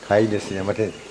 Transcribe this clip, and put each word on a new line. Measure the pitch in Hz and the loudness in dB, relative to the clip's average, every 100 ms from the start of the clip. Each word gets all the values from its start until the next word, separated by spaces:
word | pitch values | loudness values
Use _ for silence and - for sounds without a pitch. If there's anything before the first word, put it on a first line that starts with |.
| - | 2
खाई | 101 110 | 4 4
जैसे | 101 - 95 | 0 -4 -4
अम्बत | 98 104 | -2 -2
है। | 107 - - | -2 -6 -16